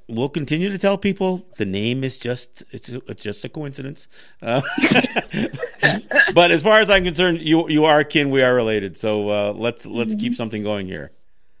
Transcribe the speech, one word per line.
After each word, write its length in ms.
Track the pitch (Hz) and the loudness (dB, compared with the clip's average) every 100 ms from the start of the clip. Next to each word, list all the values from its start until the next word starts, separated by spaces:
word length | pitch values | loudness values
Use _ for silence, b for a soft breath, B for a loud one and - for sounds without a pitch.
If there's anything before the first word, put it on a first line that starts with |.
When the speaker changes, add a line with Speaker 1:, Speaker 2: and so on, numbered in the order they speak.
| - | -10
Speaker 1:
we'll 180 | 113 139 | -6 -4
continue 380 | 165 139 151 190 | -4 -4 -2 -2
to 80 | 190 | -2
tell 200 | 196 196 | 0 0
people 500 | 202 190 185 185 - - | -2 -2 -2 -4 -10 -8
the 80 | 196 | -4
name 380 | 98 113 131 | -2 -2 -2
is 160 | 131 - | -6 -6
just, 440 | 120 123 - - - | -8 -8 -10 -20 -18
it's, 180 | 123 - | -18 -14
it's 340 | 123 - 110 | -14 -12 -12
just 200 | 107 101 127 | -10 -10 -12
a 40 | |
coincidence. 580 | 160 147 135 131 123 - B B B | -10 -12 -10 -12 -14 -18 B B B
Uh, 200 | 113 127 - - - | -2 -2 -2 -2 2
<laughs> 1400 | - - - - - - - - - - 190 - 240 - | 2 2 -4 -4 -4 -4 -6 -12 -2 0 0 0 2 4
but 180 | 170 175 | 6 6
as 120 | 170 | 4
far 160 | 175 214 | 4 4
as 100 | 202 | 6
I'm 140 | 196 | 4
concerned, 360 | 180 156 180 170 | 2 2 2 2
you, 280 | 156 165 165 | 2 2 4
you 160 | 151 156 | 4 6
are 180 | 151 | 4
kin, 260 | 147 156 143 | 4 0 2
we 120 | 135 | 4
are 120 | 127 | 4
related. 440 | 127 113 107 95 82 | 4 2 0 -2 -4
So, 320 | 110 107 104 | -2 0 0
uh, 240 | 104 104 | 0 0
let's, 320 | 98 113 117 110 | -2 -4 -6 -8
let's 280 | 117 110 107 | -6 -4 -2
keep 100 | 120 | -4
Speaker 2:
Mm-hmm. 80 | |
Speaker 1:
something 300 | 120 113 107 | -4 -6 -4
going 240 | 104 104 92 | -4 -4 -6
here. 240 | 85 69 - - - - - | -10 -12 -18 -20 -20 -20 -20